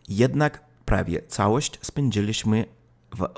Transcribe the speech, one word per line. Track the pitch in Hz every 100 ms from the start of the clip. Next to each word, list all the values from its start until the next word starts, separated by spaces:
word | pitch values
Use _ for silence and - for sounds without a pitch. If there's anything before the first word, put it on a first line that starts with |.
| -
Jednak | 95 131 135 147 - - _ -
prawie | 98 98 82 -
całość | - 101 123 - -
spędziliśmy | - 147 131 104 104 110 107 107 - - _ _ _ -
w | -